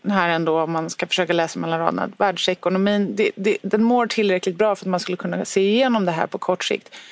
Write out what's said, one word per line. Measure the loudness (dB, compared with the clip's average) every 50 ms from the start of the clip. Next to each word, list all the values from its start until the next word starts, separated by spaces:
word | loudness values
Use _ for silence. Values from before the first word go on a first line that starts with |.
| -4 -2
här | 0 2 2 2
ändå, | 2 0 0 0 2 0
om | 0 0 -2
man | -4 -4 -6
ska | -6 -8 -6
försöka | -4 -2 -2 0 2 2
läsa | 2 0 0 -2 -6
mellan | -4 -4 -2 0
raderna, | 0 0 0 0 -2
att | -4 -2 0
världsekonomin, | 0 0 0 0 -2 -2 -2 0 0 0 0 2 2 2 2 2 0 0 0
det, | 0 0 0 0
det, | 0 0 0 0 -2 -2
den | -2 0 2 4
mår | 4 4 2 2
tillräckligt | 0 0 0 2 2 2 0 0 -2 0
bra | 2 2 2 2
för | 0 -2
att | -2
man | -2 -2
skulle | -2 -4 -6
kunna | -6 -4 -4 -4 -4 -4
se | -2 0 2
igenom | 2 4 4 4 4 2 2 2 0
det | 0 0
här | -2 -2
på | -4 -4 -6
kort | -2 -2 -2 -2 -2
sikt. | -4 -4 -4 -6 -10 -20 -20 -20 -20